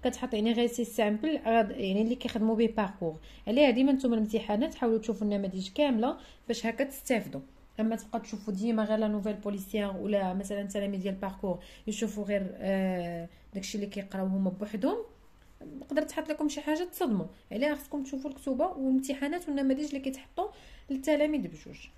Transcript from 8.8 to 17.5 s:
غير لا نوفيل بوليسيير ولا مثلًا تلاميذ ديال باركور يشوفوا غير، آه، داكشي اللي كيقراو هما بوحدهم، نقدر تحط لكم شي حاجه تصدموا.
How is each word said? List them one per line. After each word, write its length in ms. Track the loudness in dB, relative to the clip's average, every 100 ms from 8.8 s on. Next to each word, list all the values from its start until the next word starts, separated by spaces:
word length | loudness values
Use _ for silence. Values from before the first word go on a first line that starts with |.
غير 140 | 2 2
لا 100 | 2
نوفيل 260 | 0 -2
بوليسيير 640 | -4 -4 -6 -4 -2 -2 -2
ولا 360 | 0 0 2
مثلًا 300 | -2 -4 -4
تلاميذ 380 | -4 -2 -2 -2
ديال 140 | -4 -4
باركور 440 | -6 -4 -2 -4 -6 -12 -6
يشوفوا 380 | -2 -2 -2 0
غير، 260 | 0 0 -4
آه، 760 | 0 2 2 0 -2 -6 -8 -14 -12
داكشي 240 | -10 -6 -4
اللي 100 | -4
كيقراو 380 | -6 -6 -2 0
هما 240 | 2 2
بوحدهم، 480 | 0 -6 0 0 0 -4 -14 -20 -20 -20 -18 -14 -14
نقدر 200 | -2 0
تحط 280 | 0 -4 -4
لكم 200 | 0 0
شي 120 | -2
حاجه 220 | 0 0
تصدموا. 420 | 0 0 2 2 -2 -10 -8